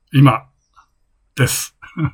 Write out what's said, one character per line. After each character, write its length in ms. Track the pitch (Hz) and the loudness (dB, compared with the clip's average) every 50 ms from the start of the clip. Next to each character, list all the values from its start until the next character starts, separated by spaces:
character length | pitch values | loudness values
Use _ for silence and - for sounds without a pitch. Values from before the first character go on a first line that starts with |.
| _ _ - | _ _ 2
今 340 | 135 139 135 110 - - _ _ _ _ _ _ _ _ _ _ _ _ _ _ _ _ _ _ | 4 4 4 2 0 -6 _ _ _ _ _ _ _ _ _ _ _ _ _ _ _ _ _ _
で 120 | - 127 - | -4 -4 -2
す。 280 | - - - - _ _ - - _ 180 160 139 | -2 -8 -10 -14 _ _ -20 -18 _ -8 -8 -8